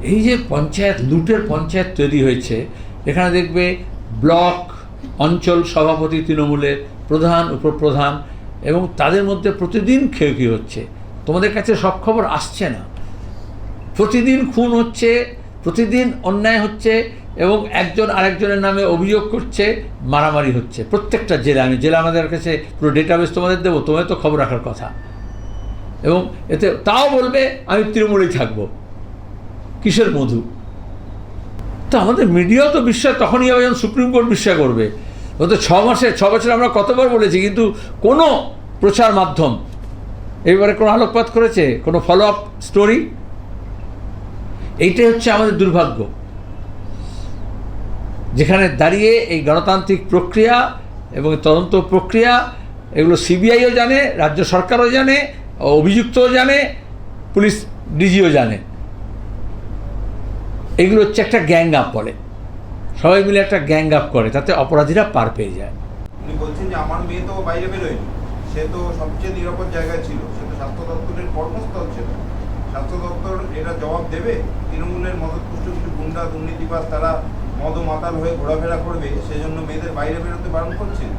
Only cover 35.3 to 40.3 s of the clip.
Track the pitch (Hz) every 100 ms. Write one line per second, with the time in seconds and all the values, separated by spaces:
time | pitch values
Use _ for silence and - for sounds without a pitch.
35.3 | - 170 208 - 180 220 240 247 - 196
36.3 | 220 226 233 226 208 202 247 254 233 208
37.3 | 180 202 196 220 233 - - 208 285 320
38.3 | 226 - - - - 202 202 226 202 180
39.3 | 143 147 110 - - - - - - -